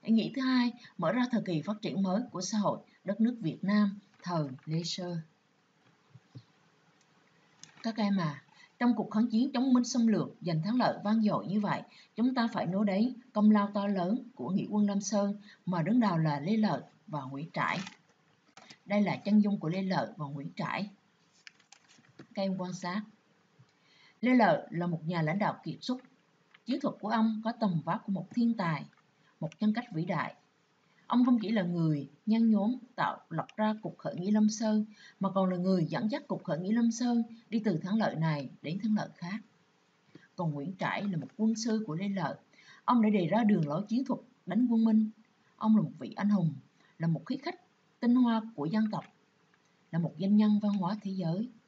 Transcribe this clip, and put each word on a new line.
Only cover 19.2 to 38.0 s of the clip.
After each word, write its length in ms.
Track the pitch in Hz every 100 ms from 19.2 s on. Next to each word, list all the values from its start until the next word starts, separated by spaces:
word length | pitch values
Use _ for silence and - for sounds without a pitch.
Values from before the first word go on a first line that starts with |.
| - 214
dung 180 | 208 196
của 80 | 160
Lê 140 | 185
Lợi 260 | 190 175 113 -
và 100 | 147
Nguyễn 240 | 143 147 -
Trãi. 340 | 160 - 202 - _ _ _ _ - _ _ - _ - _ _
Các 240 | - -
em 140 | 196 185
quan 140 | 180
sát. 300 | 170 - 190 208 _ _ _ _ _ - _ _ _ _ _
Lê 140 | 240
Lợi 320 | 254 202 151 -
là 160 | 165 175
một 200 | 165 156
nhà 160 | 180
lãnh 160 | 156 185
đạo 220 | 190 -
kiệt 140 | - -
xuất. 180 | - 254 - _ _ _ _ _
Chiến 160 | - 294
thuật 140 | 285 -
của 80 | 208
ông 320 | 226 226 214
có 80 | 220
tầm 300 | 233 214 165
vóc 180 | 143 202 -
của 60 |
một 140 | 190 175
thiên 200 | - 233
tài, 300 | 226 175 147 143 _ _ _ _ _
một 100 | 160 -
nhân 140 | 214
cách 100 | 214 -
vĩ 120 | 160
đại. 300 | 175 165 123 - _ _ _ _ _ _ _
Ông 180 | 233
không 140 | 254 240
chỉ 60 | 208
là 140 | 226
người 480 | 175 175 160 151 143 - -
nhăn 240 | 226 226
nhốm 260 | 208 202 254 -
tạo 260 | - 135 - _
lập 160 | 160 - -
ra 180 | 214 214
cuộc 160 | - -
khởi 160 | - -
nghĩa 140 | 185
Lam 180 | 214 214
Sơn, 360 | 214 220 214 214 - - _
mà 100 | 190
còn 200 | 190 190
là 60 | 180
người 280 | 185 185
dẫn 260 | 156 151 214
dắt 120 | 220 -
cuộc 160 | -
khởi 140 | - 156
nghĩa 140 | 185
Lam 180 | 226 233
Sơn 320 | 220 247 240 226 - _
đi 140 | 226
từ 140 | 214 165
thắng 200 | 180
lợi 160 | 220